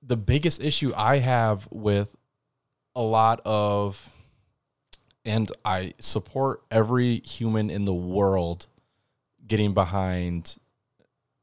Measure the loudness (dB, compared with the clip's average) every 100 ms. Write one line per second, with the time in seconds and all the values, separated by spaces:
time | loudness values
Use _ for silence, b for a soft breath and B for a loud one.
0 | -4 -2 2 2 0 0 -2 -2 -2 0
1 | 2 4 2 2 2 0 -6 -4 0 2
2 | 0 -8 _ _ _ _ _ _ _ -4
3 | 0 4 4 2 0 0 2 0 -2 -6
4 | -18 b b b _ _ _ _ _ -20
5 | _ _ -2 0 0 -4 -4 -2 -4 -6
6 | -4 -4 -4 -2 -2 -4 _ 0 2 2
7 | 2 0 -6 -6 -2 0 -2 -2 -2 -2
8 | -2 2 2 2 -2 -6 -12 _ _ _
9 | _ _ _ _ -4 0 2 2 0 -2
10 | -2 -2 -4 -6 -8 -16 _ _ _ _
11 | _ _ _ _